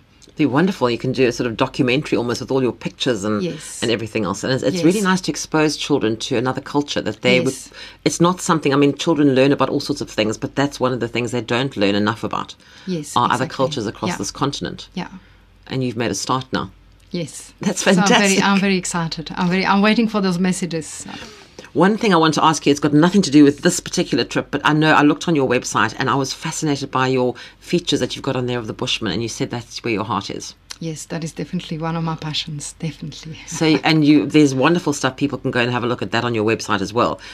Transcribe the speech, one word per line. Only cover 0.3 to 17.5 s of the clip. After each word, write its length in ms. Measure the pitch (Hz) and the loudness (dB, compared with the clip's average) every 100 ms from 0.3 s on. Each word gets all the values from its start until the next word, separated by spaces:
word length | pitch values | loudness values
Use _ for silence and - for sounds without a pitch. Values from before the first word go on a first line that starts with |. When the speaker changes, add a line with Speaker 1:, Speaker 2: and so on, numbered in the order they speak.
| - | -2
Speaker 1:
be 80 | 143 | 0
wonderful. 420 | 127 190 208 123 | 4 2 2 -2
You 80 | 117 | 0
can 160 | 127 | -2
do 160 | 123 127 | 2 2
a 40 | |
sort 140 | - 131 | 2 -4
of 120 | 107 | -2
documentary 580 | 131 - 127 127 151 143 | -2 0 2 2 0 -2
almost 240 | 120 113 | 0 -4
with 100 | 113 | -2
all 120 | 135 | 0
your 100 | 127 | 0
pictures 500 | 110 - - - 113 | -2 -8 -4 -2 -2
and, 200 | 101 107 | 0 -2
Speaker 2:
Yes. 400 | 90 80 - - | -2 -6 -12 -6
Speaker 1:
and 80 | 117 | -2
everything 320 | 101 110 117 | -2 -2 -4
else. 180 | 101 98 | -2 -2
And 80 | 98 | -2
it's, 120 | 127 | 0
it's 160 | - 185 | 0 2
really 180 | 160 196 | 2 4
Speaker 2:
Yes. 40 | |
Speaker 1:
nice 160 | 190 185 | 2 0
to 80 | - | -2
expose 460 | 151 - 156 156 147 | -6 -4 0 0 0
children 400 | - 143 110 110 | -2 0 0 -2
to 180 | - 120 | -2 -2
another 240 | 127 131 | -2 -4
culture 400 | - 143 147 - | -4 -4 -2 -4
that 180 | - 107 | -6 -2
they 160 | 127 123 | 2 2
Speaker 2:
Yes. 20 | |
Speaker 1:
would, 340 | - - - - - - - | 2 -4 -12 -18 -20 -6 -4
it's 120 | - | 2
not 220 | 170 180 | 2 2
something, 320 | - 165 143 | 0 0 2
I 40 | 139 | 4
mean, 180 | 143 139 | 4 2
children 380 | - 151 147 | 0 4 4
learn 180 | 131 139 | 6 4
about 160 | 139 135 | 4 0
all 100 | 143 | -2
sorts 200 | - 147 | -2 -6
of 80 | 117 | -4
things, 280 | - 107 110 | -2 -2 -2
but 160 | 139 | -4
that's 260 | - 143 - | -2 -2 0
one 140 | 127 | -2
of 60 | 123 | -2
the 80 | 117 | -4
things 240 | 117 120 | -4 -4
they 100 | 123 | -4
don't 340 | 113 120 135 131 | -2 -2 -2 0
learn 180 | 101 | 0
enough 300 | 101 104 110 | 2 0 -2
about 300 | 110 50 - - - - - | -4 -6 -8 -14 -20 -16 -8
Speaker 2:
Yes, 280 | 175 151 | -6 -6
Speaker 1:
are 120 | - 120 | -4 -2
other 180 | 120 | 0
Speaker 2:
exactly. 100 | 131 - | -4 -4
Speaker 1:
cultures 300 | - 143 107 | -4 -4 -6
across 260 | - 101 | -6 -6
Speaker 2:
Yeah. 40 | 90 | -6
Speaker 1:
this 140 | 98 | -8
continent. 580 | - 139 139 85 - - | -4 -4 -4 -8 -10 -12
Speaker 2:
Yeah. 140 | - - 185 - _ _ _ - | -12 -12 -14 -20 _ _ _ -8
Speaker 1:
And 180 | 131 | -4
you've 140 | 127 113 | -4 -4
made 120 | 117 | -4
a 40 | |
start 320 | 98 - 131 127 | -4 -4 -4 -4
now. 200 | 82 87 - _ _ _ | -6 -6 -12 _ _ _
Speaker 2:
Yes. 420 | 180 165 - - | -8 -8 -12 -20